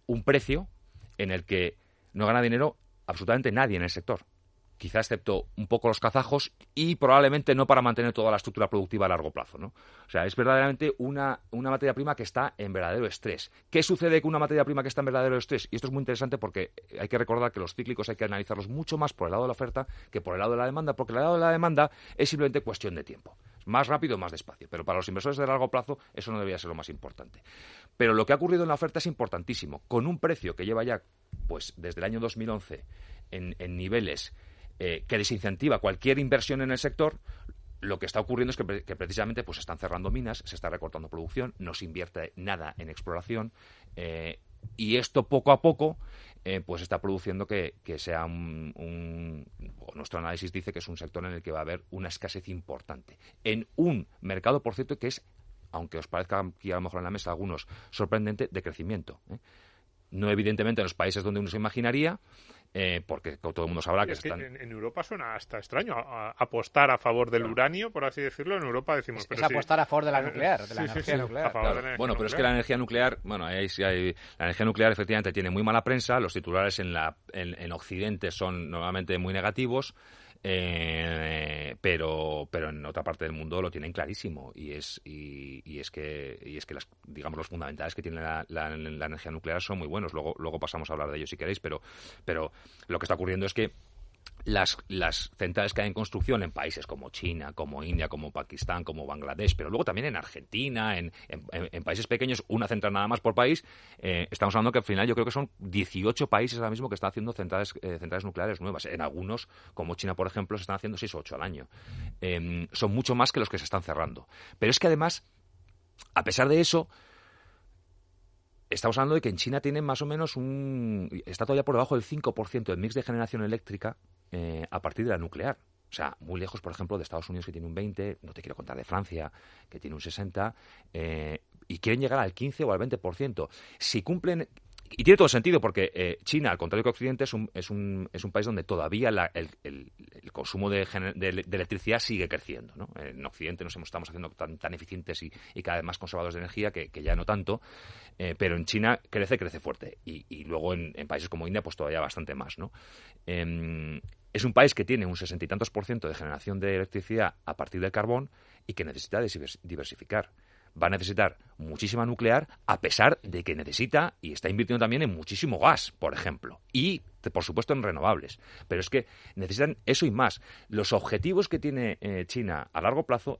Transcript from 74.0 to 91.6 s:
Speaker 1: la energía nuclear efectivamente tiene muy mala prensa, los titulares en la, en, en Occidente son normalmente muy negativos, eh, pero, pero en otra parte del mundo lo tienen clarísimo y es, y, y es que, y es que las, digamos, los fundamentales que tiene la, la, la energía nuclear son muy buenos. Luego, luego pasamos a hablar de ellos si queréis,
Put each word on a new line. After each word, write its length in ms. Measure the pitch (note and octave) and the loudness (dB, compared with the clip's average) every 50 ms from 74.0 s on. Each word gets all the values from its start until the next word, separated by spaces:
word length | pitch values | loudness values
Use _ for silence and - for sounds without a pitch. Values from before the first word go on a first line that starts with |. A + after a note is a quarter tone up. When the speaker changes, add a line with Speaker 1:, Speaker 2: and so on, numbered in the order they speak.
| F2+ F#2 F2 - - - - - | 2 0 0 -2 -8 -16 -8 -2
Speaker 1:
la 60 | E2 | -2
energía 200 | E2+ F2 - A2 | 0 0 2 2
nuclear 260 | A2 G#2+ G#2+ A2+ A2+ | 2 4 6 6 6
efectivamente 400 | A2 - G#2 F#2 A2 G#2+ G#2 G2 | 6 4 2 0 2 2 2 0
tiene 180 | F2+ G2 F#2+ F#2 | 0 0 0 0
muy 140 | F2+ G2+ G#2+ | 2 2 2
mala 200 | A2 A2 A#2 - | 4 4 4 4
prensa, 360 | - C3 B2+ A#2 - B2 B2+ | 2 2 0 2 2 2 2
los 140 | A2+ F2 - | 2 0 -2
titulares 460 | F#2 E2 E2+ F2 F#2+ G2 G2+ F#2 - | -4 -4 0 2 2 2 2 0 -2
en 140 | F#2+ F2+ F2 | -2 -2 -2
la, 220 | E2 D#2 D#2+ - _ _ - | 0 -2 -2 -4 _ _ -12
en, 240 | - F#2+ F#2 F2 F2 - | -8 -8 -6 -6 -8 -8
en 100 | F2 E2+ | -8 -8
Occidente 600 | E2+ E2 - - F2+ F2+ G2+ G#2+ G#2 F2+ - F2+ | -8 -10 -10 -8 -6 -4 -2 -2 -2 -2 -4 -4
son 380 | E2 - F#2+ F#2 F#2 F2 E2+ D2+ | -4 -2 -2 -2 -2 -2 -6 -6
normalmente 480 | E2 E2+ E2+ F2+ F#2 F#2+ F#2 D#2+ F#2 F2+ | -6 -4 -4 -2 -2 -2 -2 0 0 0
muy 160 | F2+ F#2 F#2+ | 0 0 0
negativos, 600 | G2 F2+ G#2 G#2+ - B2+ A#2+ A#2+ C3+ C#3+ - - - - - - - - - - - - | 0 0 0 0 0 0 0 0 -2 -2 -4 -10 -18 -20 -20 -20 -20 -20 -20 -16 -8 -4
eh, 1300 | G2 F#2+ F#2 F2+ F2 F2 E2 E2 E2 D#2+ D#2+ D#2+ E2 E2 D#2+ D#2+ D#2 D#2+ D#2 D#2 D2+ D2+ D2+ D2+ D2 A#1+ - | -2 0 0 0 0 0 -2 -2 -2 -2 0 -2 -2 -2 -2 -2 -2 -2 -2 -4 -4 -4 -6 -6 -8 -6 0
pero, 720 | - F#2+ F2 D#2+ D#2+ D#2+ D#2 D#2 D#2 D#2 D2+ D2+ D2 - | 2 2 2 2 2 0 -2 -2 -2 -2 -2 -4 -4 -4
pero 180 | - E2+ D#2 D#2 | -4 -4 -4 -4
en 160 | D2+ D2+ D2 | -6 -8 -10
otra 160 | D2 D#2 E2+ | -8 -6 -6
parte 220 | D#2+ E2+ D#2+ - D#2+ | -4 -4 -4 -4 -4
del 80 | D#2+ | -6
mundo 300 | D#2+ D#2 D#2 D#2 D#2+ F2+ | -6 -6 -6 -4 -2 -2
lo 100 | F#2+ F2+ | -2 -2
tienen 220 | E2+ D#2 D2 E2 F2 | -4 -6 -8 -8 -6
clarísimo 580 | - D2+ D2 G#2 - - G2 D#2 C#2 C2 B1+ - | -6 -6 -6 -6 -8 -8 -8 -8 -10 -12 -14 -14
y 180 | - D#2 D2 | -14 -12 -10
es, 280 | C#2+ D2 D2+ - - - - | -10 -10 -10 -12 -12 -14 -16
y, 560 | D2 D2+ D2+ D2+ C#2+ C#2 C#2 C#2 C#2 C2+ C2+ - | -16 -14 -14 -12 -12 -14 -14 -14 -14 -16 -16 -16
y 160 | - D2+ C#2+ | -14 -12 -12
es 100 | C2+ - | -12 -12
que, 480 | - D#2 D2+ D2+ D2+ D2 C#2+ C2+ B1+ - - | -10 -10 -8 -8 -8 -8 -10 -10 -12 -14 -14
y 120 | - D2+ D2+ | -14 -14 -12
es 80 | - | -12
que 80 | - D2+ | -12 -12
las, 120 | C2+ - - _ _ - - | -12 -14 -16 _ _ -20 -18
digamos, 300 | - C#2+ C#2 D#2 D#2 D#2 | -14 -12 -10 -8 -8 -8
los 100 | D#2 - | -8 -8
fundamentales 480 | F2 E2+ D2+ C#2 D2 D2+ D2+ E2+ - | -8 -10 -8 -8 -8 -8 -8 -8 -8
que 60 | - | -8
tiene 180 | D#2+ F2 E2 E2 | -10 -8 -8 -6
la, 260 | D#2+ D#2+ D#2+ D#2 D#2+ - | -6 -4 -4 -6 -6 -6
la, 200 | E2 D#2 D#2 D#2 | -6 -6 -4 -4
la 360 | D#2 D#2 D#2 D#2 D#2 D2 D2+ | -6 -6 -8 -8 -8 -6 -6
energía 260 | D#2 D#2 D2+ - E2 | -6 -8 -8 -10 -10
nuclear 300 | D#2+ D#2+ - D#2+ E2 F2+ | -10 -8 -4 -4 -2 -2
son 160 | F2+ - G2+ F#2+ | -2 -4 -6 -6
muy 100 | E2 C#2+ | -4 -4
buenos. 240 | D#2+ G#2 G2+ D#2+ | -4 -4 -4 -4
Luego, 240 | D2+ D#2 D2 D#2+ - - | -6 -4 -4 -4 -4 -4
luego 220 | D#2+ D#2+ D#2 D#2+ | -6 -6 -6 -4
pasamos 300 | D2+ D#2 - E2+ D#2 D2+ | -6 -6 -6 -6 -8 -6
a 40 | D#2+ | -6
hablar 180 | D2+ D2 D2+ | -4 -4 -4
de 60 | D2 D2+ | -4 -6
ellos 120 | D2+ - | -8 -8
si 80 | - F2 | -8 -6
queréis, 240 | - E2 G2 F2+ | -6 -4 -4 -4